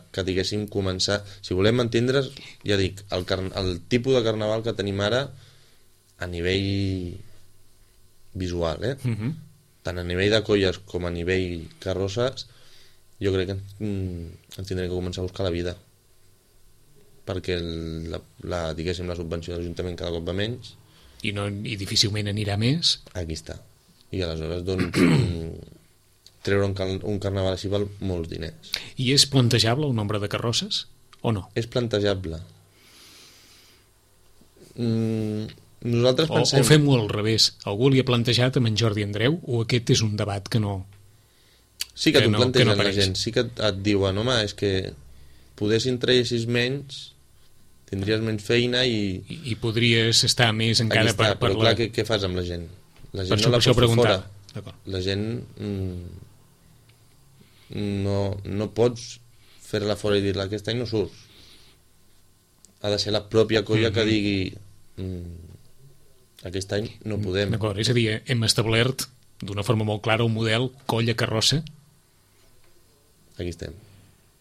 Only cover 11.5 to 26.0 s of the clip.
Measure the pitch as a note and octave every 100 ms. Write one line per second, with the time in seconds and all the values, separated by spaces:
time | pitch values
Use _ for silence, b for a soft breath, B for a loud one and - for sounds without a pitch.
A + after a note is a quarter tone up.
11.5 | E2+ D#2+ - F#2+ F2+ G2 A2 B2+ B2+ -
12.5 | b b b b b - - G2 F#2+ F#2
13.5 | G2 G2 G2 G#2 G2 F#2 F2 E2 E2+ -
14.5 | - F#2+ F#2 F2+ F2+ F2+ F#2 F#2 - F#2+
15.5 | E2+ F2 E2+ - _ _ _ - _ _
16.5 | _ - - _ - - - - F#2 E2+
17.5 | F2 E2+ E2 E2 D#2+ E2 E2+ - - F#2
18.5 | F2 D#2+ D#2+ E2 F2 F2 F2 E2 E2+ E2+
19.5 | E2+ F2 E2+ F2+ E2+ F2 E2+ E2+ F#2 G#2+
20.5 | B2 - - b b b b A2 G2+ G2+
21.5 | G2+ A2 G#2 F#2+ A2 G#2 G#2 G#2 G#2 G2+
22.5 | G2+ A#2 E3 - - - - D#2+ D#2+ -
23.5 | D#2+ - _ _ _ - F#2+ E2+ D#2+ D#2
24.5 | F2 F2+ F#2 F2+ - F2 - G#2+ E2+ E2
25.5 | E2+ - - _ _